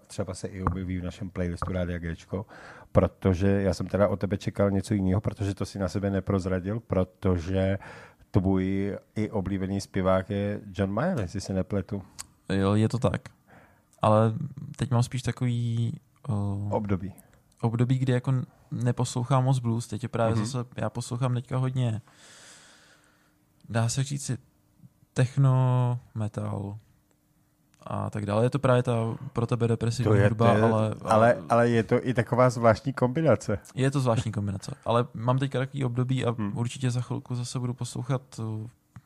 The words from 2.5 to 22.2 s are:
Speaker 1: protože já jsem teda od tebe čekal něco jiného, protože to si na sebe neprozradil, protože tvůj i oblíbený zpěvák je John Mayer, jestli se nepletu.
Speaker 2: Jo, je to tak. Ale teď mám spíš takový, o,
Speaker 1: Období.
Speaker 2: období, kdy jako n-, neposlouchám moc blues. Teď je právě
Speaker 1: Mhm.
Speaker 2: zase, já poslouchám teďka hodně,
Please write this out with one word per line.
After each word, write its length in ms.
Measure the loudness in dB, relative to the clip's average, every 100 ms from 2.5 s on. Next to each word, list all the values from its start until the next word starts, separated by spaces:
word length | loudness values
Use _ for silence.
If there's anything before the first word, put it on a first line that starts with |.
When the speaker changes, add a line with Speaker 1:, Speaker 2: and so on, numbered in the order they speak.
| -16 -20 -20 -2
Speaker 1:
protože 560 | 2 2 2 0 2 2 2
já 120 | 0
jsem 120 | -2 -2
teda 220 | 2 2
od 80 | 2
tebe 160 | -4 -4
čekal 320 | -4 0 2
něco 240 | 0 0
jiného, 260 | 0 2 0
protože 340 | 0 -4 -4
to 120 | -4 -6
si 120 | -4
na 100 | -4
sebe 220 | -2 -2
neprozradil, 720 | -2 0 -2 0 -2 -4 -6
protože 1000 | -2 -2 -2 _ 0 0 0 0 0 -2 -6 -20 -20 _ _
tvůj 680 | 2 4 2 2 -2 -4 -6 -10 -6
i 140 | -4
oblíbený 500 | -4 -4 -4 -2 -4
zpěvák 500 | -4 -2 2 2 2
je 300 | -2 -2 -6 -6
John 160 | -2 -2
Mayer, 300 | 0 -2 -2
jestli 200 | -4 -6
se 120 | -4
nepletu. 500 | -2 -2 -2 -4 -8 -10 -16 -18 _ -4
Speaker 2:
Jo, 220 | 0 2
je 140 | 4 2
to 100 | 2
tak. 300 | -2 -2 -8 _ _ -20 -20 _ _ _
Ale 300 | 2 4 4 0 -8 -10 -12 -6
teď 140 | 0
mám 120 | 0
spíš 200 | 0 -2
takový, 720 | -6 -4 -2 -2 -2 -2 -2 -6 -14 _ -6
o, 400 | -4 -2 -4 -2
Speaker 1:
Období. 420 | -2 0 -2 -4 -12 -20 _ _ _
Speaker 2:
období, 380 | -2 2 2 2
kdy 140 | 2
jako 180 | 0 0
n-, 140 | -2 -2 -12 -10
neposlouchám 760 | -4 -2 0 -2 -2 0 2
moc 140 | 4 2
blues. 280 | 0 -2 -4
Teď 160 | -8
je 60 | -4
právě 260 | 0 2 2
Speaker 1:
Mhm. 80 | 0
Speaker 2:
zase, 220 | -4 -8 -6
já 140 | -6
poslouchám 440 | -6 -6 -4 -2
teďka 220 | -2 -4 -2
hodně, 440 | -2 0 -2 -2 -8 -20